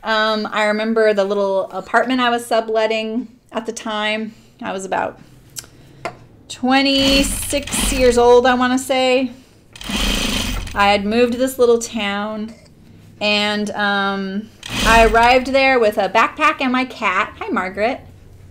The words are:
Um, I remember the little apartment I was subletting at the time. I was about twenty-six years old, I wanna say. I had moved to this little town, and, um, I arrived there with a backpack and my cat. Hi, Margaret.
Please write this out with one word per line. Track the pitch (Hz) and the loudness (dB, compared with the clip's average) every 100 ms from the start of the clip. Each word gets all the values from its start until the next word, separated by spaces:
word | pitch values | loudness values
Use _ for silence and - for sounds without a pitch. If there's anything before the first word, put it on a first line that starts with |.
Um, | 202 220 220 214 214 | -2 -2 0 -2 -4
I | 208 | -2
remember | 208 214 220 226 220 | -2 0 -2 2 2
the | 208 | 2
little | 196 202 196 190 - | 0 0 0 -2 -4
apartment | 185 185 - 240 254 | -8 -2 0 0 0
I | 247 | 0
was | 233 233 | -2 0
subletting | 226 226 220 220 220 220 226 - - _ | -2 0 -2 0 -2 -4 -6 -8 -18 _
at | 220 226 | -10 -8
the | |
time. | 220 226 214 214 214 220 - - _ | -10 -8 -4 -4 -4 -6 -12 -20 _
I | 214 | -8
was | 190 190 | -8 -4
about | 185 - - - - - - - - - - - - - - - | -4 -4 -8 -20 -20 -20 -18 -18 -20 -20 -16 -16 -16 -20 -20 -20
twenty-six | - 247 262 277 277 269 277 277 - - 285 277 - - | -6 0 2 2 2 2 2 0 -4 -4 -6 -4 -4 -2
years | 269 254 240 | 2 2 4
old, | 240 247 247 | 6 6 6
I | |
wanna | 247 247 262 | 2 2 0
say. | 262 262 254 254 262 - - _ _ - - - - - - - - - - | 0 0 2 2 0 -8 -20 _ _ -18 -10 -4 -2 -2 -2 -4 -4 -6 -6
I | 208 202 | 0 2
had | 208 | 2
moved | 202 226 247 | 2 2 2
to | 240 | 0
this | 262 262 | -4 2
little | 240 233 | 2 2
town, | 233 226 202 202 208 220 214 - - - - - - - | 0 -6 -4 -4 -6 -8 -10 -14 -20 -20 -20 -20 -20 -6
and, | 208 208 208 208 208 | -2 0 0 -2 -4
um, | - 208 202 196 196 196 196 226 - - - | -2 -2 0 -2 -4 -6 -8 -10 -16 -10 -2
I | 208 226 226 | 4 6 6
arrived | 226 233 254 254 | 6 6 4 2
there | 269 269 254 | 2 4 4
with | 214 214 | 2 2
a | 196 | 0
backpack | 226 285 - 302 311 | 2 2 2 0 0
and | 269 | -2
my | 254 | -2
cat. | 254 - 208 185 214 - | -4 -4 -2 -2 -4 -6
Hi, | 415 | -6
Margaret. | 240 185 196 220 262 - - - - - | -4 -4 -2 -4 -4 -12 -20 -20 -20 -20